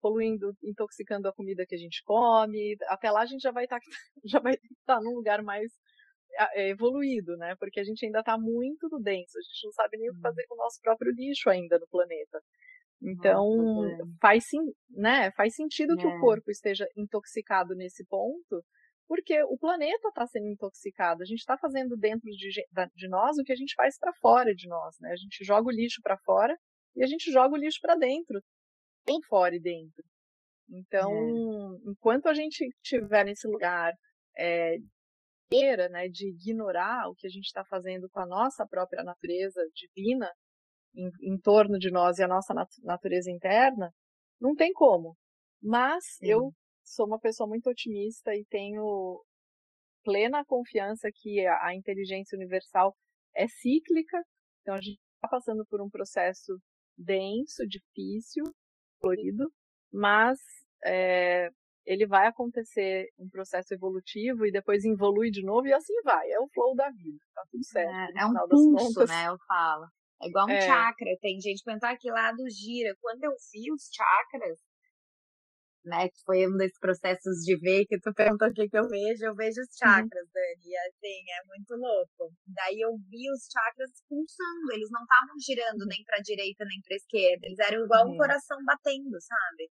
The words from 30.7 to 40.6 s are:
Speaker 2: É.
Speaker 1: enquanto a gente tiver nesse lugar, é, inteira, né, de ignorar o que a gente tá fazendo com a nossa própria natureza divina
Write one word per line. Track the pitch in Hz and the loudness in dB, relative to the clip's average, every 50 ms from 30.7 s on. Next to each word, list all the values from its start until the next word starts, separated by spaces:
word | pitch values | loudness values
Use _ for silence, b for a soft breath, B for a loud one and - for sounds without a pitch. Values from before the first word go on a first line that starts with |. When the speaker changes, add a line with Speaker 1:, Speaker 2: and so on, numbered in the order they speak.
| 180 180 185 _ - 196 190 202 208 | -18 -18 -14 _ -2 0 0 0 0
Speaker 2:
É. | 214 226 233 233 233 226 226 214 208 202 196 185 180 - 202 | 0 -2 -2 -2 -2 -4 -4 -6 -8 -10 -12 -14 -14 -12 -12
Speaker 1:
enquanto | 202 _ - 226 233 277 320 | -14 _ 2 2 2 4 2
a | 339 302 | 2 0
gente | 294 302 311 311 - 320 254 - _ _ | 2 -2 -6 -6 -6 -8 -8 -8 _ _
tiver | - 285 247 214 202 208 208 202 | -2 -2 -2 -2 2 4 4 4
nesse | 202 202 - - | 2 -2 -8 -6
lugar, | 220 208 202 190 175 180 175 170 170 170 _ _ _ _ _ _ _ _ | -6 -4 -2 -2 -2 -2 0 -2 -2 -4 _ _ _ _ _ _ _ _
é, | - 165 175 170 170 170 165 165 165 - - _ _ _ _ _ _ _ _ _ _ _ | -6 -4 -2 0 0 0 -2 -2 -4 -6 -16 _ _ _ _ _ _ _ _ _ _ _
inteira, | _ - 254 269 277 254 202 180 175 | _ 2 4 4 4 2 2 0 -2
né, | 175 175 180 185 | -2 -6 -8 -8
de | 175 175 196 196 | -8 -8 -8 -8
ignorar | 180 170 175 208 226 226 220 196 180 170 180 202 233 254 214 180 | -10 -8 -8 -6 -6 -4 -4 -4 -2 -2 -2 -2 -4 -4 -6 -8
o | 180 | -10
que | _ - | _ -14
a | 190 | -14
gente | 185 196 196 - - | -14 -12 -14 -12 -12
tá | 190 190 | -12 -10
fazendo | _ 196 185 175 185 185 185 185 190 | _ -8 -8 -8 -8 -8 -10 -10 -10
com | _ 202 | _ -8
a | 185 | -8
nossa | 175 180 196 233 269 - - 208 | -6 -2 -2 -2 -2 -2 -6 -8
própria | 202 - 185 185 185 - - 175 | -6 -4 -6 -4 -4 -6 -10 -10
natureza | 180 175 _ - 175 175 180 190 196 185 180 170 160 _ | -10 -12 _ -8 -6 -4 -4 -4 -4 -4 -6 -6 -6 _
divina | - 190 180 _ 190 196 220 254 269 226 175 175 _ _ _ _ _ | -18 -20 _ _ -4 -2 -2 0 0 -2 -6 -8 _ _ _ _ _